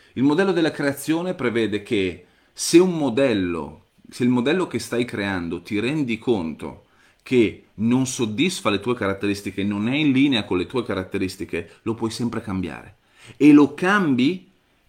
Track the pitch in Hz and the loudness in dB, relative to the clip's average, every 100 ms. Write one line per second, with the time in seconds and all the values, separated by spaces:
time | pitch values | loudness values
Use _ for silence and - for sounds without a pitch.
0 | _ - 139 151 196 170 160 - 143 135 | _ 0 2 2 2 2 0 0 -4 -2
1 | - 160 185 185 123 113 107 101 101 104 | -2 -2 -2 -4 -2 0 -2 -4 -2 -2
2 | 92 80 - _ _ - - 170 185 165 | -2 -6 -16 _ _ -10 4 6 6 2
3 | 139 113 135 104 90 82 73 80 _ _ | 0 2 2 2 0 -4 -8 -14 _ _
4 | - - 123 123 127 185 165 117 - 120 | -16 -2 0 2 2 0 -2 -6 -4 -4
5 | 123 110 101 95 85 85 - 104 117 156 | -4 -4 -4 -4 -6 -8 -6 -4 -2 -2
6 | 123 113 - 107 80 73 76 - _ _ | -4 -2 0 0 -2 -8 -12 -14 _ _
7 | _ _ - 127 98 85 _ - 113 127 | _ _ 0 4 4 0 _ -4 0 0
8 | 131 - 110 107 180 - 110 101 120 120 | 0 -4 -4 -2 -2 -2 -2 -2 -2 -2
9 | 98 95 101 98 101 98 98 104 110 143 | -4 -2 -4 -4 -6 -6 -4 -2 -2 0
10 | 151 131 143 117 101 92 85 120 110 95 | 2 4 2 2 0 -2 -2 -4 -4 -4
11 | 92 98 95 - 82 85 85 - 113 110 | -4 -4 -4 -6 -8 -8 -8 -10 -8 -4
12 | 113 110 117 110 107 95 87 60 - - | -4 -4 -6 -6 -6 -6 -6 -8 -16 -20
13 | _ _ - - 147 147 139 - 180 208 | _ _ -12 4 8 8 8 2 0 2
14 | 160 123 135 185 - _ _ _ | 2 2 2 0 -8 _ _ _